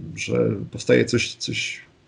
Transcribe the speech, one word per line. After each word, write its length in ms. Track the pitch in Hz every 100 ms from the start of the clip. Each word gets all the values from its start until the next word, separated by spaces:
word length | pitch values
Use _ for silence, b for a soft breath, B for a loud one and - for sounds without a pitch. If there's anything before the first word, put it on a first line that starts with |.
| - -
że 340 | - 120 113 101 -
powstaje 340 | 117 - 123
coś, 300 | 113 120 -
coś, 460 | - - 110 - - - _